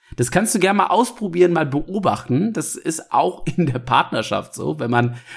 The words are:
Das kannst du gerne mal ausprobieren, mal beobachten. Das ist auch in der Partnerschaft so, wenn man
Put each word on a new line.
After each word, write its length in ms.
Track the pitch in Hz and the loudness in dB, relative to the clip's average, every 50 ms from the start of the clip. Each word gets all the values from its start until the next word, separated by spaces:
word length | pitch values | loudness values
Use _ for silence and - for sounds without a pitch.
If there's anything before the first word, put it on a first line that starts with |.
| _ - - | _ -8 -4
Das 140 | - 123 127 | -2 0 2
kannst 240 | - 175 214 220 - | 2 2 2 2 2
du 60 | 202 | 2
gerne 180 | 175 190 202 202 | 2 2 4 4
mal 100 | 185 - | 2 2
ausprobieren, 640 | - 208 247 247 - - 214 190 165 175 180 175 175 | 4 2 2 0 -2 -6 -6 -2 2 4 4 4 4
mal 120 | 160 156 | 2 0
beobachten. 880 | 139 131 147 160 - 190 214 185 127 104 - - - 123 139 196 233 214 | 0 -2 -4 -4 -4 -4 -2 0 0 0 -2 -2 0 0 2 2 0 -2
Das 220 | 175 139 - - | -4 -6 -6 -6
ist 360 | 127 - 123 - - - - | -6 -6 -6 -6 -6 -6 -2
auch 360 | - 120 151 180 180 - - 165 | 0 0 0 0 -2 -4 -6 -4
in 180 | - - 165 | 0 0 0
der 140 | 139 120 123 | 0 0 -2
Partnerschaft 720 | 120 - 123 139 160 - - 117 107 - 107 98 - - - | -2 0 2 2 2 2 -2 -4 -4 -2 -2 -4 -4 -6 -10
so, 260 | 107 101 151 156 156 | -8 -6 -6 -4 -4
wenn 120 | 127 117 | -2 0
man 240 | 120 120 120 120 120 - - - - | 2 2 2 2 -2 -6 -14 -18 -20